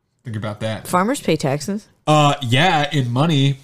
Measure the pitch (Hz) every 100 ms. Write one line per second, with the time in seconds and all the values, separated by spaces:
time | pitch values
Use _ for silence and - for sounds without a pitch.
0 | _ _ - 110 104 104 110 107 - 180
1 | 202 285 - 160 147 143 - 202 - _
2 | - 151 147 139 123 127 180 160 147 147
3 | 120 120 160 147 139 135